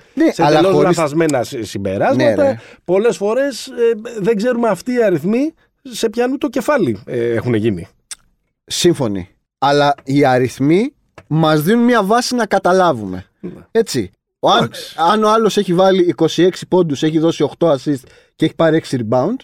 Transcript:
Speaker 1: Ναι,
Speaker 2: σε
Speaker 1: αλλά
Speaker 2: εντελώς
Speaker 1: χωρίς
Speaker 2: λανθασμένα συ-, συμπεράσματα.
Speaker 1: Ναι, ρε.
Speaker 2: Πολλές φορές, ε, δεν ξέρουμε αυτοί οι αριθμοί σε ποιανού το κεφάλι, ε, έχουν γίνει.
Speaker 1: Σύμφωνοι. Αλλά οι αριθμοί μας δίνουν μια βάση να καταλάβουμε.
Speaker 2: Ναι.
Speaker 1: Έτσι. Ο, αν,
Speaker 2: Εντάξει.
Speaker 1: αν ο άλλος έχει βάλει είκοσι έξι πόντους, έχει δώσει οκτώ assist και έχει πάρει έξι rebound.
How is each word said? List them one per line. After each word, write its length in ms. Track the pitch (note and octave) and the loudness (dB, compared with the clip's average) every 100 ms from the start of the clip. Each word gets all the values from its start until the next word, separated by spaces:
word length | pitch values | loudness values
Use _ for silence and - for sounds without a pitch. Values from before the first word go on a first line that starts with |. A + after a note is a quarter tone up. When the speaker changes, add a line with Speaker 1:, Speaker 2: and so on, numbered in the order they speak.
| - | -10
Speaker 1:
Ναι, 180 | - D#4+ | 0 0
Speaker 2:
σε 120 | - | 2
Speaker 1:
αλλά 80 | D3 D#3 | 2 4
Speaker 2:
εντελώς 120 | F#3 | 4
Speaker 1:
χωρίς 120 | F#3+ F#3+ E3+ | 4 2 2
Speaker 2:
λανθασμένα 460 | D#3 D3+ E3 C3+ | 0 0 0 0
συ-, 200 | A2 C3+ | -2 -6
συμπεράσματα. 800 | G2+ G#2+ G2 G2 F#3 C4+ A#2+ G2+ | -8 -6 -4 -2 0 0 0 0
Speaker 1:
Ναι, 60 | C#4 | 0
ρε. 100 | A2+ - - | -2 -10 -14
Speaker 2:
Πολλές 340 | - F#3+ A#3 F#3 | -2 0 0 0
φορές, 500 | G3+ A#3 C#4+ A3+ C4 | -2 -2 -2 -6 -10
ε, 40 | B3 A#3 A3 A#3 A3+ | -2 0 0 -6 -4
δεν 160 | F3+ A3+ | -2 0
ξέρουμε 320 | B3 A#3 A#3 | 0 0 0
αυτοί 260 | G3 - | -2 -2
οι 100 | B3 | 0
αριθμοί 500 | G#3+ E3+ E3+ A#3 D4+ - _ _ | 2 0 0 0 -2 -6 _ _
σε 280 | C4+ A3+ A3+ | -16 -6 -4
ποιανού 280 | A3+ B3 C#4 | -2 -2 -2
το 120 | C#4+ | -4
κεφάλι, 500 | C4 A#3+ C#4+ D3 G2+ - | -2 0 0 0 -2 -6
ε, 280 | B2 A#2 | -4 -2
έχουν 200 | A#2 A#2+ | -2 0
γίνει. 340 | A2+ A2+ F2+ E2 _ _ - _ _ _ _ - | 0 0 -2 -8 _ _ -20 _ _ _ _ -10
Speaker 1:
Σύμφωνοι. 640 | - F3 D#3+ A#2+ G2 F2+ _ _ _ | 0 0 2 -2 -4 -8 _ _ _
Αλλά 360 | C#3 C#3+ C#3+ - | 0 2 2 0
οι 220 | - C#3 C#3 | -2 2 4
αριθμοί 680 | B2+ B2 - C#3 F3 C4 - _ - - | 2 0 0 0 2 0 -6 _ -20 -4
μας 340 | D#3 D#3+ D#3 | 0 2 2
δίνουν 200 | D3+ A#3 | 2 2
μια 200 | A#3+ A#3 | 4 2
βάση 320 | F#3+ A#3 A#3+ B3 | 2 0 0 -4
να 100 | G#3+ | -2
καταλάβουμε. 800 | G3 F3+ F#3 F3+ B2 G2+ F#2 - _ | 0 2 4 2 0 -4 -10 -12 _
Speaker 2:
Ναι. 100 | F3+ - - | -16 -16 -6
Speaker 1:
Έτσι. 380 | A3+ A3 B2+ F#2+ - _ _ | -2 -2 -4 -6 -10 _ _
Ο, 100 | D3 | 0
αν, 80 | G#3+ | 0
Speaker 2:
Εντάξει. 320 | A3+ - - - E3 | 0 -6 -14 -2 0
Speaker 1:
αν 120 | G#3+ | 2
ο 60 | G#3+ | 2
άλλος 260 | A3 A3 G#3 | 2 2 0
έχει 160 | F#3+ | 0
βάλει 280 | E3+ F#3+ F#3+ | 2 2 4
είκοσι 420 | F3 - D#3+ - | 2 0 0 2
έξι 240 | F#3 - - | 0 0 -2
πόντους, 360 | F3+ E3+ C3+ | 0 0 0
έχει 160 | D#3+ D#3+ | -2 0
δώσει 240 | E3 - | 0 0
οκτώ 280 | C#3+ - E3 | -4 0 0
assist 320 | C#3 D3+ C#3 - - _ - | 0 -2 -6 -8 -20 _ -4
και 100 | D#3+ | -4
έχει 100 | - | 0
πάρει 200 | E3 D#3+ | 0 0
έξι 320 | - C3 A2 | -2 -4 -2
rebound. 260 | B2+ D3+ C4 | 0 0 -4